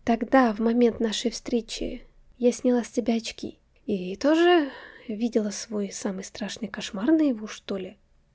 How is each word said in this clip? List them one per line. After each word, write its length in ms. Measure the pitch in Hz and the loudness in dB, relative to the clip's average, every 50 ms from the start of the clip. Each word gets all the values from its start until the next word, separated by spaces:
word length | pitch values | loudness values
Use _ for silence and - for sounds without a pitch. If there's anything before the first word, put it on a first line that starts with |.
| _ | _
Тогда, 480 | - 233 226 240 - - 262 254 233 208 | 0 0 0 2 4 6 6 6 6 2
в 80 | 208 | 2
момент 400 | 226 226 233 247 240 233 - - | 0 2 4 6 4 4 4 2
нашей 320 | 226 220 202 - - 233 226 | -2 -2 -2 -2 -4 -4 -4
встречи, 680 | - - - - 240 226 - - - - 233 247 247 - - _ _ _ _ - _ | -4 -6 -2 -2 -2 -2 -4 -8 -8 -6 -8 -8 -10 -14 -20 _ _ _ _ -10 _
я 140 | 240 247 233 | 2 2 2
сняла 320 | - - 254 247 240 220 | 4 2 2 2 2 0
с 60 | - | -2
тебя 260 | - - 220 240 226 | -4 -2 0 0 0
очки. 420 | 226 226 - - - - - - _ _ _ _ _ _ | 0 -2 -6 -10 -10 -12 -12 -12 _ _ _ _ _ _
И 300 | - 208 190 180 180 196 | -4 -4 -4 -4 -6 -8
тоже 560 | - - 277 311 320 339 349 359 339 294 269 - - - - - - - - | -2 2 2 4 6 6 6 6 6 4 0 -4 -12 -18 -20 -20 -20 -10 -8
видела 420 | 220 202 233 233 226 226 208 208 | -6 -4 -4 0 0 0 0 0
свой 400 | 98 - - - 220 208 202 196 | -4 -6 -8 -6 -4 -4 -4 -4
самый 320 | - - - 107 92 190 196 | -6 -6 -6 -6 -6 -6 -10
страшный 460 | - - - 214 196 - - 226 196 | -12 -10 -10 -10 -10 -8 -8 -10 -10
кошмар 420 | - - 196 - - 190 196 269 | -8 -10 -10 -10 -8 -4 0 2
наяву, 380 | 320 320 311 285 247 214 214 208 | 4 4 4 2 0 -2 -6 -12
что 280 | - - - - 202 | -14 -14 -10 -8 -8
ли?» 200 | 190 185 190 - _ _ _ _ _ _ _ _ | -8 -8 -12 -14 _ _ _ _ _ _ _ _